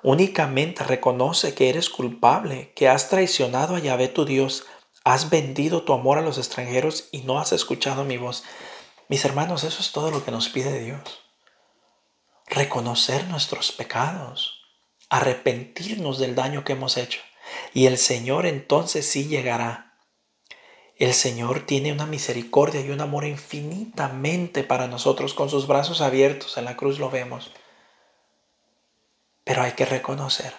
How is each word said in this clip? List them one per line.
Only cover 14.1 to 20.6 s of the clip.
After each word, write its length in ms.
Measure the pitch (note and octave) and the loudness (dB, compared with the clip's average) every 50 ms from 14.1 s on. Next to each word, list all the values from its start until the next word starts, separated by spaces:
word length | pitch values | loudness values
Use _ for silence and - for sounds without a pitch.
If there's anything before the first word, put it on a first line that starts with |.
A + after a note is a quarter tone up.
| F#3+ F#3 C#3 B2 C3 - - - - - _ _ _ _ _ _ _ _ - _ | -2 -6 -10 -10 -6 -6 -6 -6 -8 -12 _ _ _ _ _ _ _ _ -4 _
arrepentirnos 1080 | C3+ B2+ C#3 C3+ B2 - - C#3 A#2+ A#2 A#2 - _ - E3+ G3+ A3 G#3 E3+ C#3+ C3 C3 | 0 2 4 2 0 2 0 0 0 0 -6 -12 _ -10 -8 -6 -6 -4 -4 -4 -2 -2
del 160 | C3+ B2+ B2 | -2 0 0
daño 300 | C3 C3 C#3 D3 C#3+ C#3 | 0 0 0 -2 -4 -4
que 80 | - | -4
hemos 240 | C3+ C3 C3 B2+ - | -4 -2 -2 -2 -2
hecho. 240 | B2 B2 - - - - - _ _ - - - - - - - | -2 -2 -4 -8 -10 -10 -18 _ _ -18 -14 -14 -14 -14 -4 4
Y 120 | C3 C3 | 6 6
el 120 | B2+ B2+ B2 | 6 6 6
Señor 480 | - - C3 A#2 A#2 B2+ C3+ D#3+ F3+ | 2 2 2 0 0 -2 0 0 0
entonces 600 | F3 D3 C3+ - - C#3+ D3 - - - D#3 C3+ | 0 -2 -2 0 2 2 2 2 0 -2 -2 0
sí 220 | - - C#3+ C#3 D3+ | 0 0 -2 -2 -2
llegará. 680 | D#3 C#3 B2+ B2+ A#2 A#2 A#2 A#2 A#2 - - _ _ _ _ _ _ _ _ _ _ _ _ _ - - | -2 -2 -2 -2 -2 -2 -2 -4 -6 -8 -14 _ _ _ _ _ _ _ _ _ _ _ _ _ -20 -20